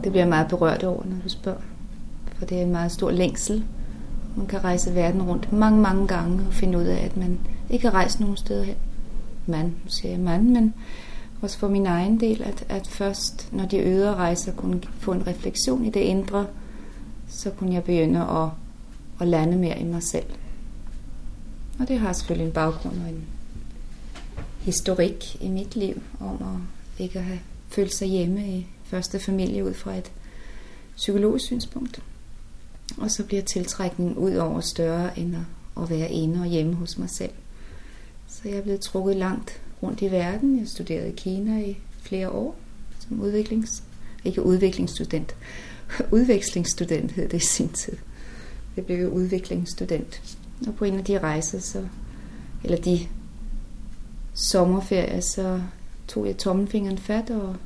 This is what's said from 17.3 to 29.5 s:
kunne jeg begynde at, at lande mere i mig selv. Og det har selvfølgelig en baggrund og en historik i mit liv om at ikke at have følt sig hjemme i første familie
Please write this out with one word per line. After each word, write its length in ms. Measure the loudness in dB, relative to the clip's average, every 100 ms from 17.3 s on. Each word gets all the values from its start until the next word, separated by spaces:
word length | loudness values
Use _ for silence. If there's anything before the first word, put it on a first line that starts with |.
| -6 -6
kunne 240 | -2 0
jeg 100 | 0
begynde 360 | 2 4 6 4
at, 280 | 2 0 0 -2 -10 -12 -14 -14 -12 -2
at 80 | 2
lande 280 | 4 4 4
mere 240 | 2 0
i 40 |
mig 180 | -2 -2
selv. 240 | -2 -4 -4 -6 -6 -8 -8 -8 -8 -8 -8 -8 -8 -8 -10 -8 -8 -4
Og 80 | 0
det 100 | 2
har 140 | 2
selvfølgelig 340 | 0 -2 0 0
en 60 |
baggrund 500 | 2 0 0 -4 -4
og 60 | -6
en 160 | -6 -8 -8 -8 -8 -10 -10 -10 -10 -10 -10 -10 -8 -8 -4
historik 760 | 0 0 2 4 2 2 -8 -6
i 80 | -2
mit 280 | -2 -2 -2
liv 260 | -2 -4 -8 -8
om 140 | -6
at 680 | -6 -4 -4 -6 -10 -10 -6
ikke 160 | -6 -4
at 60 |
have 160 | -4 -6 -8 -14 -4
følt 260 | 0 0
sig 140 | 0 0
hjemme 400 | 2 2 0 -2
i 180 | -4 -6 -12 -6
første 240 | -4 -4 -4
familie 460 | 0 0 0